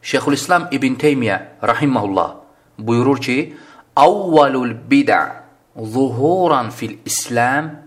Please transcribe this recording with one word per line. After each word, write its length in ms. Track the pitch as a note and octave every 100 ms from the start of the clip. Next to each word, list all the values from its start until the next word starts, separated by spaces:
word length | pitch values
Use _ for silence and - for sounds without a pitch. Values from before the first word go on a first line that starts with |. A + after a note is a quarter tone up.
Şeyxülislam 640 | - C3+ B2+ C#3+ - F3 D#3+
İbn 240 | C3+ C3 B2+
Teymiyyə 380 | D3+ C#3 A2+ F#2+ - -
rahimehullah 720 | G#2+ A#2 D3 B2 G#2 F#2+ E2+ - - _ _ -
buyurur 420 | A2 A#2 C3+ C3+
ki, 360 | A#2 B2+ D#3+ - - - _ -
"Avvalul 800 | - G#3 F#3 D#3 C#3 C3 B2 A2+ -
bid'a 520 | C#3 C3 F#2+ D2 - - _ _ -
zuhuran 880 | A2 A#2 C3+ A#2 C#3+ F#3 F3 C#3+ A2+
fil 280 | - A2+ G#2+ -
İslam" 680 | - - A#2+ A#2+ C#3 D#3+ D3+